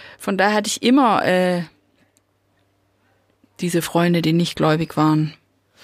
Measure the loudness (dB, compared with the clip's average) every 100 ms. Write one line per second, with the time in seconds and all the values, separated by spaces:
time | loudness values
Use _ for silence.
0 | -20 -12 -6 0 0 0 -2 -2 2 4
1 | 4 2 0 0 0 -2 -6 _ _ _
2 | _ _ _ _ _ _ _ _ _ _
3 | _ _ _ _ _ -8 -4 -4 -2 0
4 | 0 0 0 0 -2 0 0 0 -2 0
5 | 0 2 -2 -6 _ _ _ _